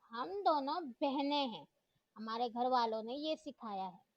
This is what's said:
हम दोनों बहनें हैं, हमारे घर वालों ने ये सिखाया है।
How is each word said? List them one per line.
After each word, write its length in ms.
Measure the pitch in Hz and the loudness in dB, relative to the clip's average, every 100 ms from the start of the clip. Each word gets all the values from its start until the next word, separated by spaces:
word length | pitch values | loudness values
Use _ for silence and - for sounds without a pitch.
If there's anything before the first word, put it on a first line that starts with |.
| _ | _
हम 180 | 226 277 392 | -6 -4 2
दोनों 400 | 381 302 269 320 320 | 4 4 2 -2 -4
बहनें 580 | 226 294 269 285 294 277 | 0 0 2 2 2 0
हैं, 200 | 196 143 _ _ _ _ - | -2 -12 _ _ _ _ -12
हमारे 320 | 220 226 240 | -6 -2 -2
घर 180 | 226 247 | 2 4
वालों 360 | 254 233 220 | 4 4 0
ने 100 | 220 | -4
ये 220 | 262 302 311 | -4 -2 -2
सिखाया 500 | - 254 226 196 190 | -4 -12 -8 -6 -6
है। 140 | 180 _ | -8 _